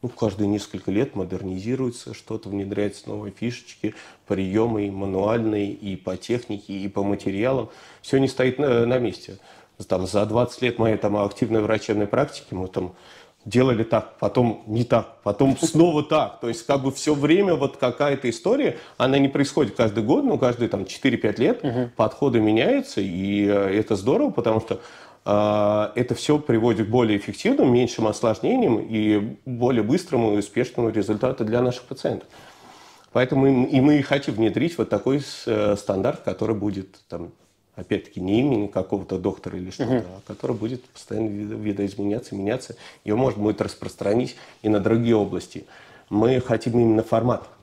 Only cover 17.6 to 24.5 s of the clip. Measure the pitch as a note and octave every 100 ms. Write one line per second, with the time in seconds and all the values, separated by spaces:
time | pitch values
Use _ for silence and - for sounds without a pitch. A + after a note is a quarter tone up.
17.6 | C3+ - B2+ B2 D3 C#3 B2 A2+ - C4+
18.6 | A#3 - - - C3 C#3 C#3 C#3+ C#3 -
19.6 | B2+ - A2+ G#2 G#2+ G3+ C#4+ D3 B2+ A#2+
20.6 | A2+ G2+ F#2+ - C3+ A#2 A2+ G#2 C#3+ A#3+
21.6 | C#3+ A#2+ B2 - A2 - C#3+ A#2 G#2+ A2
22.6 | D#3 C#4 C4+ - G2 F2 G2 G2+ G2+ G2+
23.6 | G2 G2 G#2+ G2+ G2 F#3 C#4+ D3+ A#2